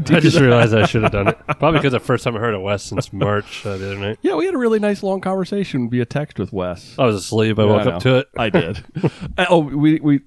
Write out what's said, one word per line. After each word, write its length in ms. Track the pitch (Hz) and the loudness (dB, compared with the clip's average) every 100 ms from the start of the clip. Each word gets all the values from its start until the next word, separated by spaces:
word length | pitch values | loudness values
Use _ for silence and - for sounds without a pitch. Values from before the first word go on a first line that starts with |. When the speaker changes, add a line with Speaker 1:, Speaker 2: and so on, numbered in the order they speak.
Speaker 1:
do 140 | 143 170 | 2 4
Speaker 2:
I 40 | |
just 160 | 147 165 | 6 6
Speaker 1:
that. 60 | |
Speaker 2:
realized 300 | 131 120 117 | 6 6 4
I 120 | 110 175 | 4 2
should 160 | 117 | 2
have 80 | 107 | 0
done 160 | 101 98 | 0 -4
it. 80 | - - | -6 -8
Speaker 1:
<laughs> 120 | 147 | 0
Speaker 2:
Probably 200 | 147 156 | 2 2
'cause 120 | 139 | 0
the 80 | 120 | -2
first 240 | - 123 | -2 -2
time 120 | 127 110 | -2 -4
I 40 | |
heard 160 | 117 101 | -4 -4
of 60 | |
Wes 200 | 98 101 | -4 -4
since 300 | - 98 - | -4 -8 -8
March, 500 | 98 101 104 - - 104 | -4 -2 -2 -4 -12 -10
uh, 120 | 95 | -8
the 80 | 98 | -8
other 60 | 98 | -6
night. 180 | 98 220 | -6 -4
Speaker 1:
Yeah, 100 | 349 330 | -4 -2
we 100 | 370 | -2
had 100 | 302 | 0
a 20 | |
really 220 | 233 220 | 0 0
nice 240 | 208 202 | 0 -2
long 180 | 196 190 | -4 -4
conversation 680 | 190 190 175 202 185 139 117 | -4 -4 -4 -4 -4 -4 -2
via 140 | 123 117 | -2 -4
text 340 | 143 147 - | -6 -6 -8
with 120 | 92 | -6
Wes. 440 | 98 90 90 - - | -4 -6 -8 -10 0
Speaker 2:
I 80 | 127 | 0
was 100 | 101 | 0
asleep. 440 | - 110 110 107 | -2 0 0 2
I 40 | |
Speaker 1:
Yeah, 60 | 104 | 4
Speaker 2:
woke 120 | 107 | 4
Speaker 1:
I 100 | 101 | 2
Speaker 2:
up 20 | |
Speaker 1:
know. 60 | 85 | 0
Speaker 2:
to 160 | 131 127 | 2 2
it. 120 | - - | 0 -4
Speaker 1:
I 120 | 113 | 0
did. 340 | 160 85 107 - | 0 0 -8 -10
Speaker 2:
<laughs> 220 | - 165 - 170 - | -4 -4 -4 -10 -4
Speaker 1:
Uh, 80 | 180 | 2
oh, 100 | 175 | 2
we, 400 | 147 143 151 156 | 2 0 2 2
we, 220 | 147 139 | 2 2